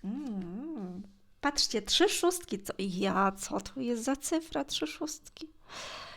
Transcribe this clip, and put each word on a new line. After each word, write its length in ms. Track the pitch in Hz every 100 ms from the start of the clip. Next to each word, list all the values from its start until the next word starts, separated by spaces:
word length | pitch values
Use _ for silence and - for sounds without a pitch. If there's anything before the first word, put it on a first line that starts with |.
Mm. 960 | 190 247 285 202 175 190 302 302 185 180 202 - - -
Patrzcie, 420 | 285 294 - 226
trzy 260 | 208 - 349
szóstki. 540 | - 339 359 - 202
Co, 120 | - -
ja, 540 | 196 180 196 185 196
co 280 | 196 - -
to 200 | - 269
jest 240 | 240 233
za 120 | 233 277
cyfra? 480 | - 330 320 294
Trzy 220 | 285 - 311
szóstki. 720 | - 330 - - - 320 - - - - - -